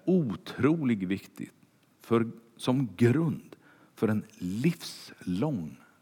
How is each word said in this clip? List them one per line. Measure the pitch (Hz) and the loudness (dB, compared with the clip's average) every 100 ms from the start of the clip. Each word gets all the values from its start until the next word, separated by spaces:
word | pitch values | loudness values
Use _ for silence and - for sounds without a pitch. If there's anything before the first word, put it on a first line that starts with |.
| - | 2
otroligt | 185 131 87 - - 135 165 131 104 | 2 2 -4 -10 0 2 2 2 0
viktig | 92 98 - - - _ _ _ _ _ | 0 -4 -6 -14 -14 _ _ _ _ _
för, | - 113 113 - - - | 0 0 0 -6 -20 -8
som | - 131 117 95 | -2 0 0 4
grund | 117 139 165 - - - _ _ _ - | 4 4 0 -4 -8 -20 _ _ _ -2
för | 107 | 0
en | 107 - - | 0 -4 -10
livslång | 90 104 160 - - - - - - 90 156 113 80 - - _ | -6 0 0 -2 -8 -14 -18 -12 -6 -2 -2 -4 -8 -12 -20 _